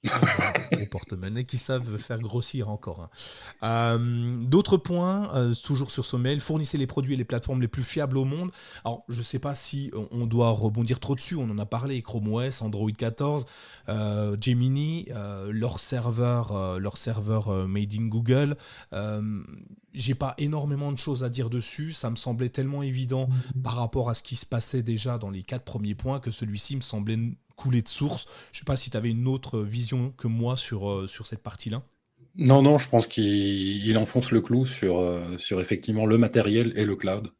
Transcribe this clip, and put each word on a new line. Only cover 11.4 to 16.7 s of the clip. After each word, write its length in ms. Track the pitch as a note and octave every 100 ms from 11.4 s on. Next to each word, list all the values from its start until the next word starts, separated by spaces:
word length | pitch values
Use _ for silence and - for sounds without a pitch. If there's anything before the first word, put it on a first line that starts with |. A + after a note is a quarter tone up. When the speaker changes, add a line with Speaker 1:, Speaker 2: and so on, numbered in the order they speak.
| A#2+
Speaker 1:
en 80 | G#2
a 80 | G#2
parlé, 340 | A2+ C3+ C3+
Chrome 280 | A2+ A#2 G#2+
O 120 | A2
S, 220 | C3 B2+
Android 260 | A2 G#2 G#2+ G#2+
quatorze, 480 | A#2 A2+ C#3+ D3 B2+ - - - -
euh, 460 | G#2+ G#2+ G#2 G#2 G#2
Gemini, 640 | A#2+ A#2+ B2+ C3+ D3+ E3 F#3+
euh, 400 | B2 G2+ G2+ G2
leur 260 | A2 A#2 -
serveur, 760 | - B2+ A#2 A#2 B2 A#2+ A2 G2+
euh, 240 | F#2+